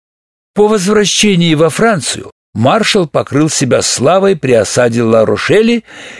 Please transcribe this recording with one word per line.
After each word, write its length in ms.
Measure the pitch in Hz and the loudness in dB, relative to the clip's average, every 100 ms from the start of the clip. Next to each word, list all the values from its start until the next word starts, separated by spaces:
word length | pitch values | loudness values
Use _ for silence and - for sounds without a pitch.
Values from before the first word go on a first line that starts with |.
| _ _ _ _ _ | _ _ _ _ _
По 140 | - 214 | 0 0
возвращении 840 | 214 180 214 196 - 214 180 170 | 0 0 0 0 0 0 2 2
во 140 | 151 160 | 2 0
Францию 600 | - 226 190 - - - - _ | 2 0 0 -4 -10 -14 -20 _
маршал 520 | - 123 208 214 208 165 | -2 0 0 0 -2 -2
покрыл 420 | 131 113 139 156 | -4 -2 -2 -2
себя 340 | - 127 120 | -2 0 0
славой 520 | 110 - 131 185 196 180 | -2 0 2 2 2 0
при 160 | 131 | 0
осаде 500 | 117 95 127 123 117 | 0 0 0 0 0
Ла-Рошели 840 | 113 113 104 104 - 190 226 233 - - - | 2 2 2 -2 0 2 2 0 -6 -20 -20